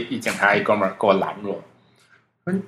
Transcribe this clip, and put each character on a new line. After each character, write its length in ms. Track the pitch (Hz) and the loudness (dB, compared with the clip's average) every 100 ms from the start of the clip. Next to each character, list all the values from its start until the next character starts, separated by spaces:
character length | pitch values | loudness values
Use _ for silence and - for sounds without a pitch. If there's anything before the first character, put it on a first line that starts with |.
| 117 | 2
一 100 | 117 | -6
警 140 | 113 | -4
察 220 | 101 101 | 0 2
一 80 | 104 | 2
哥 120 | 101 | 2
们 140 | 104 95 | 2 0
儿 60 | - | 0
给 80 | 107 | 2
我 60 | |
拦 180 | 95 85 78 | 4 2 -6
住 100 | 101 | -8
了， 60 | 85 - _ _ _ _ _ _ _ - | -10 -12 _ _ _ _ _ _ _ -6
说 140 | 190 | -6